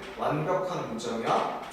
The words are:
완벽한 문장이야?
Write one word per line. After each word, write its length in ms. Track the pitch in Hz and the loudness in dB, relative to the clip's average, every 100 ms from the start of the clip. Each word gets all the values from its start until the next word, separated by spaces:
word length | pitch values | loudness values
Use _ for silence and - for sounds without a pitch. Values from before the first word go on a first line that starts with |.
| - - | -8 -2
완벽한 720 | - 151 - - - 165 - | 0 2 2 2 2 -2 -4
문장이야? 720 | - 120 113 - - - - - | -4 -2 0 2 2 2 -2 -6